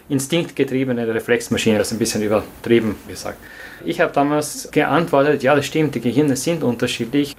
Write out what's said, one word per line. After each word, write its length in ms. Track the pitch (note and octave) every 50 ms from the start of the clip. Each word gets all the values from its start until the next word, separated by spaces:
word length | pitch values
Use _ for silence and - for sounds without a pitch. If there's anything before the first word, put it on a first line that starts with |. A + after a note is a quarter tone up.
| - -
instinktgetriebene 1000 | C#3+ C3 C3 - E3 E3+ E3 - - - C3+ C3+ B2+ C3 C3+ C3 B2 A#2+ A#2
Reflexmaschinen, 720 | A2+ A2+ A2 - - A#2+ - - - A#2 G2 - A2+ G#2+ G#2
das 80 | G2
ist 60 | - A2+
ein 60 | G#2
bisschen 240 | A#2 A2 - A2 G#2+
übertrieben 720 | G2+ A2 G2+ F#2 - - - - A2+ A#2 A#2 A2+ G#2+ F#2 - -
gesagt. 320 | G2+ F#2 - - G2 - - - - - - - - - - E3+
Ich 160 | E3 D#3+ E3+
habe 100 | E3 D3+
damals 580 | - D3 C#3+ D3 D3+ D3+ D3+ - - - - -
geantwortet, 720 | - D3+ - - C3+ E3 E3+ - D3+ C#3 C#3 D3+ D3 - B2
ja, 120 | C3 D3
das 120 | C#3+ C#3+
stimmt, 260 | - - D#3+ D3+ C#3+ -
die 80 | -
Gehirne 340 | - B2 A2 C3+ D3+ C#3+ B2
sind 280 | - - E3 E3+ D#3 C3+
unterschiedlich. 720 | B2 A#2 - B2+ A#2+ - - A#2+ A#2 C#3 C#3+ C#3+ C#3+ -